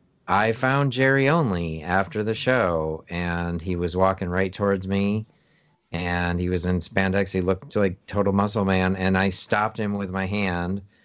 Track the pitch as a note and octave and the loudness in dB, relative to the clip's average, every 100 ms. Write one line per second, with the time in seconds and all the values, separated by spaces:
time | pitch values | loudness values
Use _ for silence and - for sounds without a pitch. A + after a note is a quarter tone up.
0 | _ _ - F#2+ A2 A2+ C3 C#3 C#3 B2 | _ _ -2 2 2 2 2 2 0 2
1 | C3+ C3+ C3+ E3 C#3 F2+ E2+ D#2+ D#2 F#2 | 2 4 4 2 2 0 -2 -6 0 0
2 | G2 G#2+ G#2+ A2 - B2+ G2 E2+ D#2 D#2 | 0 -2 -2 -2 2 2 2 2 -2 -4
3 | - F2 F2 E2+ E2+ E2+ E2+ F2 F2 F2 | -6 -4 -2 -2 -2 -4 -4 -2 -2 2
4 | F#2+ F#2 F2+ F2+ F#2+ - G2+ G2 F#2+ G2 | 2 2 -2 0 -2 0 0 0 0 0
5 | G2+ G#2+ A2 _ _ _ _ _ _ E2+ | 2 0 -4 _ _ _ _ _ _ -6
6 | F2+ F2 F2 F2 F2+ F2+ F2 F2+ E2 G2 | -2 0 0 0 0 0 0 -2 -2 -2
7 | F#2+ F#2+ G2 G2 F2+ F#2 C#3+ - G2 F#2+ | 0 0 0 0 0 -2 -2 0 0 -2
8 | - G#2 G2+ G2 G2+ G#2+ G2 F#2+ F#2 F#2+ | -6 -2 2 2 0 0 0 2 2 0
9 | F#2 F#2+ G2 F#2+ - G#2+ G#2+ A2 G#2+ G2+ | 2 2 2 0 0 0 0 -2 -4 -4
10 | G2 F#2+ F#2+ G#2 G2 F2 F2 G2 G2 _ | -4 -4 -4 -2 -2 -2 -2 -4 -8 _